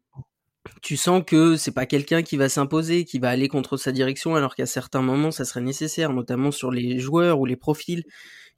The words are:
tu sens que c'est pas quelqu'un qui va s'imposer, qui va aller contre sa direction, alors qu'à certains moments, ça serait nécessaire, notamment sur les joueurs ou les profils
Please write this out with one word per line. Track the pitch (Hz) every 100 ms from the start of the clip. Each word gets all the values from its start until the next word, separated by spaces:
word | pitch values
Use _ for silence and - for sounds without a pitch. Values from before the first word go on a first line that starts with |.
| _ 135 - _ _ _ - -
tu | - 147
sens | 175 185 -
que | 160 165 156
c'est | -
pas | 123 131
quelqu'un | 143 139 165
qui | 165 143
va | 135
s'imposer, | 147 139 156 160 175 165
qui | 127
va | 123
aller | 127 135
contre | 143 127 135
sa | 139
direction, | 131 131 135 165 160
alors | 135 -
qu'à | 127
certains | 131 - 135
moments, | 131 139 156
ça | 151 127
serait | 123
nécessaire, | 123 139 156 - 160
notamment | 127 117 123 139
sur | - 127
les | 123 120 127
joueurs | 135 165 175 151
ou | 127
les | 123
profils | - 151 - 170 - - - - -